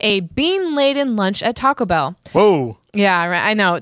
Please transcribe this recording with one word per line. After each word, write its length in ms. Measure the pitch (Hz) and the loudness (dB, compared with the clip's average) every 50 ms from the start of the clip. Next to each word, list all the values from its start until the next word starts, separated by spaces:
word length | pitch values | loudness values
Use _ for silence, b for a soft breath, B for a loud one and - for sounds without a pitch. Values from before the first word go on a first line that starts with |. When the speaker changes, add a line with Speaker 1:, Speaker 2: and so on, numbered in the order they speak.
Speaker 1:
a 200 | - 214 208 196 | -2 0 0 0
bean-laden 960 | 180 160 - - 294 339 370 392 370 330 294 285 277 277 277 285 285 262 226 | -2 -4 -4 -2 -2 0 0 -2 -2 -2 0 0 0 0 0 0 -2 -2 -2
lunch 260 | 214 196 190 202 - | -2 -2 -2 -2 -2
at 140 | - 226 240 | -4 -4 -4
Taco 300 | - 254 269 277 - 247 | -2 -2 -2 -2 -2 -2
Bell. 300 | 180 175 160 143 165 180 - - - | -2 0 0 -2 -4 -6 -12 -12 -2
Speaker 2:
Whoa. 440 | - 175 208 208 185 147 131 117 107 - _ _ | 2 4 4 4 4 2 0 -4 -8 -12 _ _
Speaker 1:
Yeah, 340 | - 202 202 196 185 175 170 175 | -2 0 2 2 2 2 0 0
right. 200 | 180 170 - 202 | -2 0 0 0
I 60 | 214 | 0
know. 220 | 214 202 180 175 151 | 2 2 2 0 -2